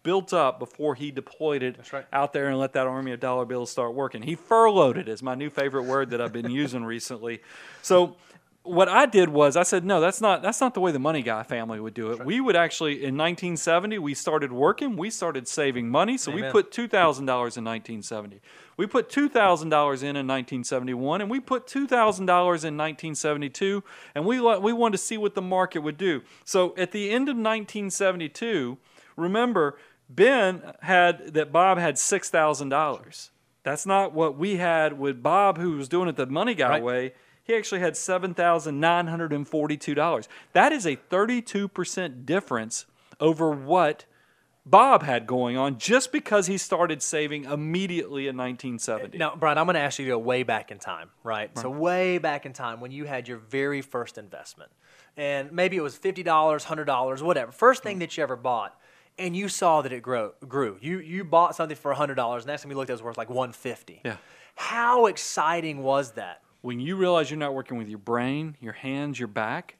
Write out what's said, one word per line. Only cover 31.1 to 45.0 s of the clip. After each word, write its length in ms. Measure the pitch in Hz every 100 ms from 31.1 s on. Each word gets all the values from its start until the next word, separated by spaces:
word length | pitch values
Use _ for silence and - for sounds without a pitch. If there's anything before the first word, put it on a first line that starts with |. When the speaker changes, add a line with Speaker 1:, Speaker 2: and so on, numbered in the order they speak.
| 170 - 156
Speaker 1:
that 160 | 143
Bob 260 | 156 185 180
had 220 | 170 135
six 320 | - 196 -
thousand 380 | 175 156 143 139
dollars. 600 | 139 151 123 110 - - _ _ _
That's 240 | - 151 190
not 260 | 196 190
what 240 | 156 160 139
we 180 | 190 190
had 400 | 175 165 156 143
with 240 | 139 127
Bob, 360 | 131 180 202 165
who 180 | 175 151
was 100 | 135
doing 220 | 170 180
it 60 | 143
the 100 | 127
money 300 | 147 226 202
guy 140 | 127
Speaker 2:
Right. 140 | 147
Speaker 1:
way. 300 | 117 123 127 - _ _
He 120 | - 226
actually 260 | 208 190
had 140 | 175 147
seven 380 | - 185 185
thousand 460 | 175 175 170 151 143
nine 280 | 165 175 170
hundred 240 | 165 165
and 160 | 147 143
forty-two 460 | 156 151 151 -
dollars. 340 | 143 160 143 107 - -
That 180 | 170 262
is 120 | 302 175
a 100 | 131
thirty-two 720 | _ 180 214 247 233 202 202
percent 560 | - 175 - 180 127 123
difference 600 | 180 202 123 110 - - _ _ -
over 320 | 151 156 160
what 540 | 147 135 180 156 156 - _ _ _ _ _ -
Bob 360 | 185 262 240